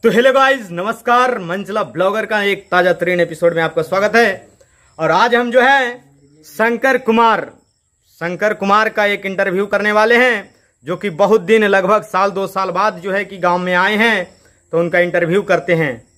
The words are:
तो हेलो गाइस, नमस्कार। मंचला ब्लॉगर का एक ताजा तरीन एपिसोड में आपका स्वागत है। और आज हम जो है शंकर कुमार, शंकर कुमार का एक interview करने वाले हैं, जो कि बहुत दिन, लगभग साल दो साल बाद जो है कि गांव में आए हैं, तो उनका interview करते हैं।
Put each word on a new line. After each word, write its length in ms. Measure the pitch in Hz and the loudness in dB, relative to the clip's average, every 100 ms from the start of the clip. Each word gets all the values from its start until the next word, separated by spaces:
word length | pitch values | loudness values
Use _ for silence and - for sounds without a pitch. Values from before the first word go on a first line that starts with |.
तो 60 | 226 | 2
हेलो 220 | 196 262 | 2 2
गाइस, 380 | 262 269 269 196 | 4 2 0 -6
नमस्कार। 680 | 170 202 226 - 240 254 233 | -8 -6 -6 0 2 2 -2
मंचला 440 | 170 185 190 214 | -6 -8 -6 -6
ब्लॉगर 440 | 180 131 185 208 208 | -6 -2 -2 -2 -4
का 160 | 214 | -2
एक 240 | 202 196 - | -2 -4 -2
ताजा 220 | 180 180 | 2 2
तरीन 280 | 175 175 180 | 0 -2 0
एपिसोड 340 | 170 160 170 | -2 0 0
में 80 | 165 | 0
आपका 200 | 160 160 | -2 -2
स्वागत 320 | 156 190 208 226 | -2 -2 2 2
है। 320 | 226 185 - _ _ _ _ - | 2 -2 -12 _ _ _ _ -6
और 120 | 160 | 0
आज 240 | 165 233 | 2 4
हम 160 | 240 240 | 2 2
जो 100 | 247 | 2
है 360 | 247 277 247 247 _ _ _ 151 | 4 2 0 -6 _ _ _ _
शंकर 540 | - - 220 233 269 240 | -20 -2 -2 0 0 0
कुमार, 460 | 247 226 233 202 131 - _ _ _ _ _ _ | 0 2 2 2 -4 -16 _ _ _ _ _ _
शंकर 340 | 165 180 214 | -8 -2 -2
कुमार 340 | 208 196 208 220 | -2 2 2 2
का 160 | 214 208 | 0 -2
एक 200 | 202 196 | -2 -6
interview 400 | 190 196 185 202 | -4 -2 -2 -2
करने 260 | 202 208 | -2 0
वाले 240 | 214 220 240 | 2 2 4
हैं, 380 | 254 220 190 _ _ _ | 2 0 -8 _ _ _
जो 120 | 123 185 | -10 -6
कि 140 | 202 | -6
बहुत 300 | 156 196 220 | 0 2 2
दिन, 240 | 170 220 | 4 2
लगभग 380 | 208 196 185 214 | 4 2 2 0
साल 280 | 214 185 202 | 0 -2 -2
दो 160 | 190 190 | -2 -6
साल 240 | 190 190 | -4 -4
बाद 280 | 175 214 180 | -2 -2 -4
जो 140 | 190 | -6
है 120 | 196 | -4
कि 140 | 190 190 | -6 -4
गांव 200 | 175 175 | -2 0
में 160 | 180 | 0
आए 220 | 180 190 214 | 0 2 2
हैं, 320 | 226 208 175 _ _ _ _ | 2 0 -4 _ _ _ _
तो 60 | 160 | -4
उनका 200 | 170 175 | 0 0
interview 440 | 175 170 170 185 | 0 0 0 0
करते 320 | 180 135 - | 0 -2 0
हैं। 320 | 165 151 117 _ | -2 -2 -6 _